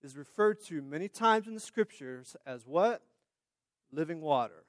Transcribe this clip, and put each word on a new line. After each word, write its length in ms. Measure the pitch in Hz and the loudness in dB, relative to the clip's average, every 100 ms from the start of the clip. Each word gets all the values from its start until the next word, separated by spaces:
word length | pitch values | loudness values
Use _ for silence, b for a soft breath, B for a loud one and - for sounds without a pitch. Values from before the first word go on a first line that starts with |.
is 160 | 139 135 | -16 -16
referred 400 | 143 - 214 214 - | -16 4 4 4 -4
to 160 | 160 | -8
many 260 | 139 147 196 | -6 -8 -8
times 380 | - 226 220 214 | 0 4 4 2
in 80 | |
the 60 | 220 | -12
scriptures 760 | - - 214 - 131 127 127 - - | -10 -2 -2 -2 -14 -14 -14 -18 -14
as 180 | 127 117 | -14 -2
what? 380 | 151 214 240 _ _ _ _ _ _ _ _ _ | 2 2 2 _ _ _ _ _ _ _ _ _
Living 300 | 139 156 165 | -6 -4 -4
water. 420 | 156 139 113 82 | 0 0 0 -6